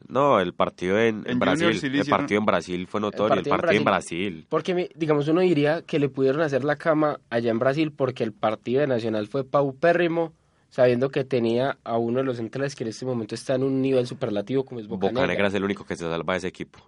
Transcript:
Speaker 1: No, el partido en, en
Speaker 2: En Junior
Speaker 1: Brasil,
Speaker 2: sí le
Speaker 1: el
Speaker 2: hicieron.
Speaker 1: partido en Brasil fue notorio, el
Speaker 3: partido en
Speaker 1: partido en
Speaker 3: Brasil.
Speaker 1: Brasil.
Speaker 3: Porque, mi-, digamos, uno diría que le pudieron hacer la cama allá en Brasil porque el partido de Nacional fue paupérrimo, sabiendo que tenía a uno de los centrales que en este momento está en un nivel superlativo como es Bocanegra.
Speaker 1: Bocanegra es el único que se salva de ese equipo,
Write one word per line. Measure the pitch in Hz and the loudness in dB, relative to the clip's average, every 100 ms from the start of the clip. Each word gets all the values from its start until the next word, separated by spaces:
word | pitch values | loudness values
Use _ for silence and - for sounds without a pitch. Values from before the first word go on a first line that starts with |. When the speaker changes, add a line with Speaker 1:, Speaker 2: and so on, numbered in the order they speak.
| - | -4
Speaker 1:
No, | 123 143 113 | 0 4 4
el | 90 | 2
partido | - 87 - 90 101 | 0 -2 0 0 2
en, | 113 | 2
en | 107 | 0
Speaker 2:
En | - 123 | -4 0
Junior | |
Speaker 1:
Brasil, | 98 - 170 156 | 0 2 2 0
Speaker 2:
sí | 139 | -2
le | 139 | -2
Speaker 1:
el | |
Speaker 2:
hicieron. | 139 101 | 0 0
Speaker 1:
partido | 95 101 | 2 0
en | 107 | 2
Brasil | 92 82 90 90 | 0 -2 -6 -4
fue | 107 | -4
notorio, | 104 - 104 98 | -4 -2 0 2
el | |
Speaker 3:
partido | 85 92 | 2 0
en | |
Speaker 1:
partido | - 208 | 2 2
en | 110 | 4
Speaker 3:
Brasil. | 95 - 85 101 | 4 2 -6 -6
Speaker 1:
Brasil. | 80 76 | -6 -4
Speaker 3:
Porque, | 160 160 180 | -4 -2 -2
mi-, | 180 | -4
digamos, | 147 156 151 143 | -6 0 0 2
uno | 160 | 2
diría | 185 151 147 165 | 2 2 2 0
que | - 160 | -2 -2
le | 143 | -2
pudieron | 131 135 139 | 0 0 2
hacer | 160 135 | 0 0
la | 143 147 | 0 -2
cama | 170 151 151 - - | 0 2 2 -2 -4
allá | 120 117 | -2 0
en | 113 | 2
Brasil | 123 139 156 | 2 2 -2
porque | 147 131 123 | 0 -4 -2
el | 113 | -6
partido | - 110 110 - 127 | -2 -2 -2 -2 0
de | 147 | 2
Nacional | 123 113 110 104 | 0 -2 -4 -4
fue | 143 135 | -6 -2
paupérrimo, | 147 139 131 170 170 175 170 165 - _ _ _ | 0 0 2 2 4 2 0 -4 -6 _ _ _
sabiendo | - 127 120 135 | 2 4 4 0
que | 139 | -2
tenía | 131 127 113 117 135 - - | -2 0 2 0 0 -4 -4
a | 117 | -2
uno | 117 120 | 0 -2
de | 135 | -2
los | 120 | -4
centrales | 113 127 139 - | -6 -6 -6 -6
que | |
en | 113 | -8
este | 110 127 | -6 -6
momento | 120 110 113 | -4 -4 -8
está | - 127 | -4 -2
en | |
un | 135 135 | 0 0
nivel | 135 131 123 | 2 0 0
superlativo | 120 127 101 101 131 131 | -4 -4 -4 -2 -2 -4
como | 123 | -8
es | 107 | -10
Bocanegra. | 95 98 117 | -2 0 0
Speaker 1:
Bocanegra | 110 87 101 | 0 0 0
es | 101 | 0
el | |
único | 98 98 87 | -2 -4 -6
que | 82 | -8
se | 82 | -6
salva | 82 78 | -6 -2
de | 92 | -4
ese | 87 | -4
equipo, | - 85 - | -10 -14 -14